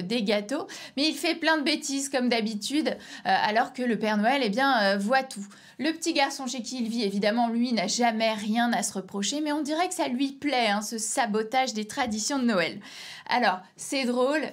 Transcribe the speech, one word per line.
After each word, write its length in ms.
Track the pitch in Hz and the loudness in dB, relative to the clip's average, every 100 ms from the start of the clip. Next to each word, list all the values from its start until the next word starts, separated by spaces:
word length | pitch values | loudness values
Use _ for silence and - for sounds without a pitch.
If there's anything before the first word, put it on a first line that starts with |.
| 180 | -2
des 160 | 240 | 0
gâteaux, 440 | 208 208 202 285 403 - - - | 2 0 0 -6 -6 -12 -8 0
mais 100 | 311 | 0
il 80 | |
fait 200 | - 339 | 0 -2
plein 240 | 330 311 311 | 0 2 2
de 60 | |
bêtises 440 | 269 294 - 277 269 | 2 0 -2 -4 -2
comme 220 | 262 247 | 0 2
d'habitude, 580 | 233 220 208 202 285 - | 2 0 -4 -2 0 0
euh, 60 | - - - | -4 -12 -6
alors 500 | - 190 190 214 262 | 0 2 4 2 0
que 80 | - | -2
le 160 | 247 208 | -2 0
Père 180 | 214 214 | 2 2
Noël, 240 | 220 277 | 2 2
eh 60 | 226 | 2
bien, 320 | 214 277 240 196 | 2 2 4 4
euh, 20 | 202 | 2
voit 240 | 202 269 | 2 2
tout. 240 | 269 202 202 - - - | 0 -10 -14 -16 -20 -4
Le 120 | 285 | -2
petit 200 | 320 339 | -2 -2
garçon 360 | 311 277 277 254 | 0 0 -2 -6
chez 120 | 254 | -6
qui 180 | 220 254 | -6 -4
il 100 | 220 | -2
vit, 160 | 233 | 0
évidemment, 420 | 202 202 208 233 233 | 0 2 2 2 2
lui, 240 | 233 247 | 2 0
n'a 140 | 220 190 | 0 0
jamais 460 | - 240 220 226 | 2 2 2 0
rien 400 | 214 208 233 240 | 0 0 0 2
à 100 | 196 | 0
se 120 | - | -2
reprocher, 460 | 196 190 202 202 285 | -6 -6 -4 -2 -2
mais 120 | 302 | -2
on 100 | 294 | -2
dirait 240 | 285 311 359 | 0 0 0
que 60 | |
ça 140 | 349 277 | 0 -2
lui 240 | 247 277 | 0 -2
plaît, 340 | - 285 254 220 | -2 0 2 2
hein, 140 | 202 | 2
ce 160 | 214 226 | -2 -4
sabotage 760 | - 269 233 220 220 262 262 | -2 0 0 0 0 0 0
des 140 | 214 214 | -2 -4
traditions 540 | - 247 214 214 277 | -2 -2 -2 -2 0
de 40 | |
Noël. 360 | 240 196 160 202 - - - - - | 2 2 2 -2 -14 -16 -16 -12 0
Alors, 300 | 247 214 185 - - | 4 4 2 -6 -14
c'est 280 | - 277 | -4 -2
drôle, 360 | 247 247 254 302 254 | 0 2 2 2 -2